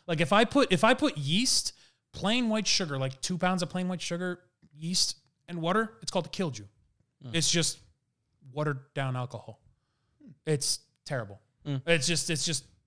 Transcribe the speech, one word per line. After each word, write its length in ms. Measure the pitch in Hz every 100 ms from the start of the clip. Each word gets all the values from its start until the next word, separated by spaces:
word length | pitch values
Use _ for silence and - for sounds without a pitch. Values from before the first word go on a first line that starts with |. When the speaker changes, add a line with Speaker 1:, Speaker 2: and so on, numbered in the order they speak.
| -
Speaker 1:
Like, 140 | 165
if 100 | 165
I 140 | 202 233
put, 260 | 277 262
if 120 | 175
I 100 | 220
put 240 | 247 285 151
yeast, 560 | 139 185 254 - - - - _ _
plain 340 | - 190 247 233
white 180 | 214 196
sugar, 300 | - 170 135
like, 220 | 135 -
two 160 | - 180
pounds 240 | 180 185
of 60 | 170
plain 180 | 180 180
white 120 | 180
sugar, 380 | - 175 180 175 _ _ _ 147
yeast, 380 | 165 180 - - _ _ -
and 100 | 175
water, 320 | 165 202 220 -
it's 100 | -
called 140 | 185 147
the 40 |
Kilju. 380 | - 170 107 101 _ _ _ _ _ 127
Speaker 2:
Mm. 60 |
Speaker 1:
It's 160 | 160 -
just 280 | 170 - - - _ _ _ _ _ 135
watered 400 | 135 151 135 135
down 220 | 143 135 127
alcohol. 420 | 120 110 - - _ _ _ _ _ _ 285 - -
It's 340 | 147 - - _ _ -
terrible. 360 | 135 104 101 _ _ 147
Speaker 2:
Mm. 160 | 135 165
Speaker 1:
It's 220 | 165 135
just, 220 | 165 -
it's 160 | 156 170
just, 180 | 160 - _